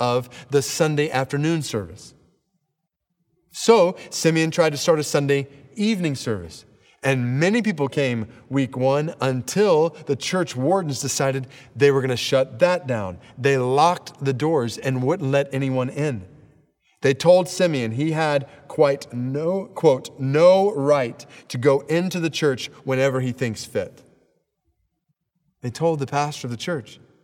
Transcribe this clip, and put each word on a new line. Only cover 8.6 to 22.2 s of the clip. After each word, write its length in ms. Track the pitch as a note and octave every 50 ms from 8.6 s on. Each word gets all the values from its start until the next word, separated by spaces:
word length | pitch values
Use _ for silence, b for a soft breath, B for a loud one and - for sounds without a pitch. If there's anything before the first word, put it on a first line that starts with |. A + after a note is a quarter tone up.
| C3+ - -
one 380 | B2+ B2+ C3+ C#3 D3 D#3 E3+ - -
until 680 | A#2+ C3+ C3 B2+ - - - F#3+ G#3+ G3 E3 D3+ E3 E3 D#3+ B D3+
the 80 | - C#3
church 400 | - - - F#3 F#3 E3+ - -
wardens 460 | B2 C3 D#3 F#3+ G3 E3+ D3 C3 -
decided 440 | C#3 B2+ - - C#3+ C3+ C3 C3+ B2 B B B B B B
they 160 | A2+ C#3+ C#3+
were 100 | C3+ C3+
gonna 160 | B2 C3 B2
shut 400 | A2+ - - C3+ C3 C3+ - A#2
that 300 | A#2 F3+ F3 F3+ - -
down. 320 | B2+ A#2+ A2 G2 F#2 F2+ B B B B
They 220 | - A#2+ C#3 C#3 C3
locked 680 | B2 B2+ C3+ D3 D#3 F3 F3+ - - - - - C#3+
the 80 | C#3 C3
doors 460 | A#2 D3 D#3+ E3 C#3 A#2 A2+ - -
and 240 | - C3+ C3 B2+ B2+
wouldn't 260 | C#3 F3+ G3 D3 C3+
let 240 | C#3 C#3 C#3 - C3+
anyone 360 | C3+ C#3 C3+ C3 B2+ B2+ C3+
in. 360 | - C#3+ D3+ D3+ B2 G2 F#2 - - - - _ _ _ _ _ _ _ _ _ _ -
They 120 | - C3+ C3
told 360 | - - E3+ F3+ F#3 F3 -
Simeon 420 | - - F#3 E3+ D3+ C3 A#2 A2+
he 200 | A2 C3 D3+ D#3+
had 360 | D#3 D#3+ D#3+ D3+ D3 C#3 C3+ B B B B -
quite 440 | - D#3 D3+ C#3 C#3 C#3 - - A#2+
no, 520 | B2 B2 C3 C3+ D3 D#3+ E3+ F#3+ G3 F#3+
quote, 540 | - - - E3 D3+ C3 B2+ - - - -
"no 540 | C3 C3+ C#3 D3+ E3+ F3+ F#3 F#3+ G3 G#3 -
right 520 | C#3+ C3+ C#3+ D3 C#3 B2 A#2 - - - B B B B -
to 80 | -
go 240 | B2 A#2 C#3+ C3+ C#3
into 380 | C#3 - D#3+ F3 F#3 F3+ -
the 100 | F3+